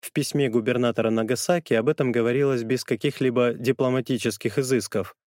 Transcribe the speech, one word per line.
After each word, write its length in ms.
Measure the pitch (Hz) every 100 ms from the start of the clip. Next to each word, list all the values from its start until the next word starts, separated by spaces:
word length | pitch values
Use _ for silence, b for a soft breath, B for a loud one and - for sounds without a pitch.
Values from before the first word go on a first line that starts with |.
В 120 | -
письме 360 | - 139 147 139
губернатора 600 | 113 110 120 120 113 110
Нагасаки 640 | 113 110 123 - 175 -
об 140 | 113 110
этом 240 | 156 131
говорилось 500 | 120 117 127 143 127
без 220 | 113 127
каких-либо 720 | - 113 147 - 131 120 123
дипломатических 1040 | 117 127 135 131 127 117 127 117 - - -
изысков. 580 | 127 127 - 107 92 - _